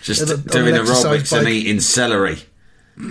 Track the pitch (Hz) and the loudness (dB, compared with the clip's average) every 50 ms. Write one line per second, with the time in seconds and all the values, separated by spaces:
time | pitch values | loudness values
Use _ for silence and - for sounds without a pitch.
0 | - - 107 - 156 151 156 143 139 - - 127 123 120 117 117 110 117 127 127 | -6 -4 -2 -2 -2 -2 -2 -4 -4 -2 0 2 2 2 2 2 2 2 2 2
1 | 120 151 147 147 139 - 156 117 113 117 113 110 107 104 107 98 87 - - 127 | 2 2 0 0 0 0 0 0 2 2 0 0 0 0 0 0 0 0 0 0
2 | 123 117 110 98 98 85 78 78 - - _ _ _ - _ _ _ _ _ - | 0 2 2 0 0 -2 -2 -6 -12 -18 _ _ _ -20 _ _ _ _ _ -16
3 | - - | -12 -8